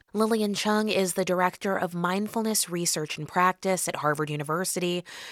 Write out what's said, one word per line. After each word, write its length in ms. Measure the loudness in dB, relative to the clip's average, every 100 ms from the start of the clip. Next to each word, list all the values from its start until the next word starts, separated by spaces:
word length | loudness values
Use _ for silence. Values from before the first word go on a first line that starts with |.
| _
Lillian 400 | 0 2 2 0
Chung 340 | 0 2 2 2
is 240 | 2 2
the 120 | 0
director 520 | 0 2 2 0 -2 0
of 180 | -2
mindfulness 760 | 0 0 0 -2 -2 0 0 0
research 480 | -2 0 -2 -4 -6
and 100 | -2
practice 580 | 2 2 2 0 0 -2
at 100 | 0
Harvard 340 | 0 2 0
University. 760 | -4 -2 -2 -2 -2 -2 -2 -6 -14 -16